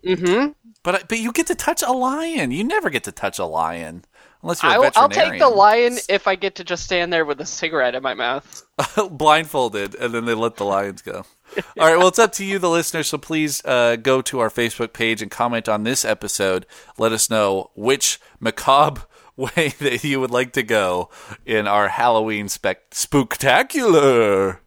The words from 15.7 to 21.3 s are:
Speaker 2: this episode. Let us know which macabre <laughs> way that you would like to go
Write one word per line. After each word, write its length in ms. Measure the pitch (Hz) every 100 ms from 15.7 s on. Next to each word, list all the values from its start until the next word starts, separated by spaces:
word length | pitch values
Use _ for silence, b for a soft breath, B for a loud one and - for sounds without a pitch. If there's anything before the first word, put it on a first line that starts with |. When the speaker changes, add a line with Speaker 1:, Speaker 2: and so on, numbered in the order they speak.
| 107
Speaker 2:
this 200 | 110 135
episode. 640 | 110 107 104 - 98 92 92 B B -
Let 120 | 110
us 180 | 110 -
know 400 | 110 101 98 -
which 460 | - 107 131 - - b b
macabre 640 | 113 - - 139 151 147 - _
<laughs> 160 | - -
way 360 | 131 - 151 -
that 240 | 143 120
you 160 | 151 135
would 100 | 131
like 220 | 123 127
to 100 | 139
go 460 | 110 110 95 90 90 B B